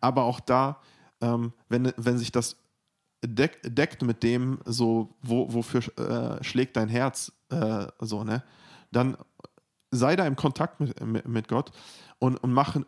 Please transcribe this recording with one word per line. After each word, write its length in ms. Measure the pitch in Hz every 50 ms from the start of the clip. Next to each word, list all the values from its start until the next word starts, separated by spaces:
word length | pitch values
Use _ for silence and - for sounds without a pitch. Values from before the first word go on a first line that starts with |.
Aber 220 | - 131 123 135 123
auch 160 | 120 123 -
da, 380 | - - 123 127 135 139 147 - _ _ _ _ _ _ _ -
ähm, 320 | 120 117 120 120 120 117 - _ _ -
wenn, 240 | 117 123 127 127 -
wenn 200 | - 113 123 123
sich 160 | 123 117 110
das 240 | - 120 117 - - _ _ _ _ _ _ _ _ _ _ _ _ _ -
deck-, 360 | 127 110 110 143 160 - - -
deckt 380 | 123 117 123 151 - - -
mit 200 | 131 120 113 -
dem, 380 | - 117 120 123 127 127 131 - -
so, 500 | - 113 123 120 113 113 113 110 101 - _
wo, 300 | - 123 117 123 - -
wofür, 280 | 117 120 113 - - 123 117 - - -
äh, 440 | 120 - 120 120 120 120 - - -
schlägt 320 | - - 123 127 - -
dein 120 | 117 110 107
Herz, 440 | 113 123 131 131 - - - - - _ _ -
äh, 360 | 127 113 110 110 110 104 92 - - -
so, 260 | 117 110 107 104 110
ne? 180 | 107 110 123 - - - - - - - - - _
Dann 240 | - 120 127 131 127 - - _ _ - - - _ _ _ _ _ _ _ _
sei 260 | - 120 120 139 175
da 100 | 185 185
im 100 | 147 135
Kontakt 440 | - - 143 131 - 156 - - -
mit, 240 | 151 135 - - 113
mit, 220 | 110 113 - -
mit 220 | - 117 113 110 -
Gott 240 | 117 120 - - - - - - - - - - - _
und, 180 | 131 127 127
und 160 | - - 127
mach, 240 | 123 135 143 - - 147 -